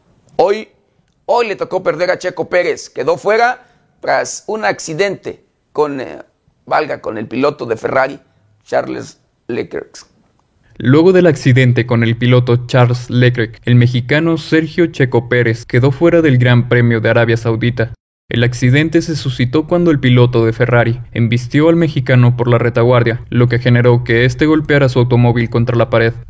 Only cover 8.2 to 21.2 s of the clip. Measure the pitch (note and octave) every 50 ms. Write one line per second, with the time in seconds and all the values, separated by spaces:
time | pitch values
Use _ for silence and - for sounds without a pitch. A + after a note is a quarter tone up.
8.2 | _ _ _ _ _ _ _ _ _ - - B2+ B2+ - C3 B2 A2+ G#2+ - _
9.2 | _ _ _ _ _ - A#2+ A#2+ A#2+ - - - - _ - - - _ _ _
10.2 | _ _ _ _ _ _ _ _ _ _ _ - - B2 C3 D3+ E3 F#3+ F#3 F3+
11.2 | F3 E3+ D3+ - - C#3+ B2 C3 C3 B2 A#2+ B2 A2+ B2 A#2+ A#2 A2+ A2+ A2+ A2+
12.2 | B2 B2 B2+ B2 B2 B2 A#2+ A#2+ B2 - - B2+ B2 A#2+ B2 A#2+ - - A2+ B2
13.2 | B2+ B2 B2 B2 A2+ G#2+ - - - A#2+ B2 A#2+ A#2+ A#2 B2 A#2+ A#2+ A#2+ C#3+ D3+
14.2 | D#3+ E3 E3 D#3 D#3 - D#3 D#3+ D#3+ D#3 - - E3+ D#3+ E3 - C#3 B2+ B2+ A#2+
15.2 | A#2+ - B2 B2 A#2 A#2 A2+ A#2 - - - B2 A#2+ C#3+ - - E3+ E3+ F3 E3+
16.2 | D#3+ D3+ C3 B2 B2 B2 B2 A#2+ A#2 B2 A#2+ B2 A#2+ A#2+ A#2 A2+ A2+ A2+ A2+ A#2
17.2 | A#2 A2+ A2+ A2+ A2+ A#2 A2+ A2+ A#2 A#2+ A#2+ - A2+ A2+ - - _ _ _ _
18.2 | _ - - A#2 A#2+ A#2+ B2 - C3 B2 B2+ D3 D#3 D#3+ D#3+ E3+ E3 E3+ D#3+ -
19.2 | - C#3 B2+ - C3 A#2+ - D#3 D3+ D3+ F3 F3 F3 F3 D3 C3+ B2+ B2+ B2 B2
20.2 | B2 A#2+ B2 A#2 A2+ A2+ A2 - B2 A#2 B2 A#2+ A#2 A#2 A#2 - - - - -